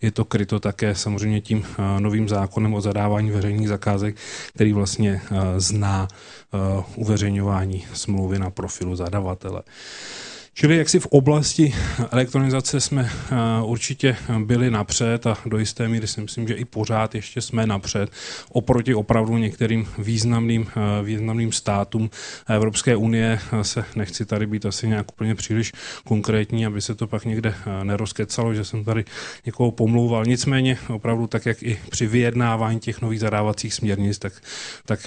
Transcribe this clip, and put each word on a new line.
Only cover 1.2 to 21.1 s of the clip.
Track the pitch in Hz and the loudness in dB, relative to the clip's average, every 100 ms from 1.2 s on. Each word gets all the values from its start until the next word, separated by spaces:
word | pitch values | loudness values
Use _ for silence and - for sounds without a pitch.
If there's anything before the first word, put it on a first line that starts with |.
| 107 107 | 0 0
tím, | - 110 98 | 0 -2 -2
eh, | - 98 98 | -4 0 2
novým | 104 107 107 | 2 2 2
zákonem | 104 98 - 110 | 0 0 0 0
o | 104 | 2
zadávání | 101 101 104 104 107 | 0 0 2 2 2
veřejných | 104 101 107 107 | 2 0 0 0
zakázek, | 101 107 98 104 104 - - - | 0 0 0 0 -4 -12 -14 -12
který | - 107 | 2 4
vlastně, | 104 98 - 107 95 - | 4 0 2 0 0 -2
eh, | 98 95 95 | 0 0 2
zná, | 95 104 101 95 95 - - - - | 0 0 0 0 -2 -6 -20 -20 -8
eh, | 101 95 95 92 - | -2 0 -2 -4 -6
uveřejňování | 107 107 104 98 98 95 95 95 - | 0 2 2 2 2 0 0 -4 -8
smlouvy | - - 98 95 98 | -10 -2 -2 0 0
na | 95 | -2
profilu | - 92 - 90 90 | -4 -8 -6 -4 -4
zadavatele. | 87 101 92 92 95 92 - - - - - - - - - - | -2 -2 -2 -6 -8 -10 -12 -18 -18 -16 -16 -14 -16 -18 -16 2
Čili | 151 165 | 6 6
jaksi | 156 180 | 6 2
v | - | 6
oblasti | 143 135 151 135 - 151 - - - 117 | 6 8 4 2 4 4 4 -2 -2 0
elektronizace | 123 127 135 135 131 - 143 | 2 2 2 2 2 0 0
jsme, | - 139 120 | 0 0 0
eh, | - - 127 113 113 | -2 -2 0 2 2
určitě | 110 117 - 131 135 117 - 113 | 0 -2 -4 0 2 2 -2 -2
byli | 107 120 123 | 2 2 4
napřed | 107 101 - 117 117 120 | 2 0 0 0 2 0
a | 107 120 | -2 -2
do | 110 | -2
jisté | 110 - 113 | -2 -2 -2
míry | 113 107 | 0 -2
si | - | -6
myslím, | 107 - 113 | -8 -6 -4
že | |
i | 107 117 | -4 -4
pořád | 107 107 110 110 110 | -4 0 0 0 -4
ještě | - 123 | -8 -8
jsme | - 113 110 | -4 0 0
napřed | 98 - 107 98 - - - - | 0 -2 -4 -4 -6 -14 -14 -4
oproti | 120 107 123 120 110 | -4 2 2 4 0
opravdu | 104 117 110 117 | 2 2 4 2
některým | 110 - 113 113 98 - | 0 0 0 0 -2 -4
významným, | 104 113 117 117 117 113 107 | -2 0 2 2 2 0 0
eh, | 113 104 104 | -2 0 0
významným | 101 | -2